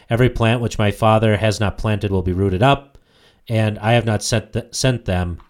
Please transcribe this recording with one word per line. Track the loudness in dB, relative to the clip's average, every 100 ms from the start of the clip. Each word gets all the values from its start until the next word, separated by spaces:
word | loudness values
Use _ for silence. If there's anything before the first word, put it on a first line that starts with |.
| -4
"Every | 2 2
plant | 2 0 0
which | -2 -2
my | -2
Father | 2 2 4 2 2
has | 0 0
not | -2 -2
planted | -2 -2 -2
will | -2
be | -2
rooted | -2 0 2
up, | 2 2 -2 _ _ _ _ _ -6
and | -2 -2 -2
I | 0
have | 2 2
not | -2
sent | -2 -4 -4
th-, | -8 -8
sent | -4 -2 -2
them, | -2 -4 -4 -8 -14